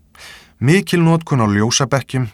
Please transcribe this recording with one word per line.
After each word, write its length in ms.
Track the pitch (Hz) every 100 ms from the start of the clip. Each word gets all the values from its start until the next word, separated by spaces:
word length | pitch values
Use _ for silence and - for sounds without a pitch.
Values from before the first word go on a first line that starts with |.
| _ - - - - -
„Mikil 420 | 120 190 - 175
notkun 400 | 165 165 - 135
á 40 | 107
ljósabekkjum 800 | 101 113 - 123 139 - 131 117